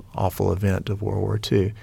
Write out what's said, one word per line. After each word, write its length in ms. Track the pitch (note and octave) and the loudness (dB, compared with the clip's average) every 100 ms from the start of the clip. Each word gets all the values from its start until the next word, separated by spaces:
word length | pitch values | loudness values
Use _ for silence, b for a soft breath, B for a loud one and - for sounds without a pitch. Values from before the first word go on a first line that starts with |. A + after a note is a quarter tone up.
| - - | -4 -2
awful 360 | F#2+ - G2 | -2 0 0
event 380 | F#2 G2+ F#2+ - | 2 2 0 -2
of 140 | G2+ | -4
World 180 | G2+ G2 | -2 -2
War 160 | G2 G#2 | 0 -2
Two." 360 | - G#2 G2 G#2+ | 2 2 2 -2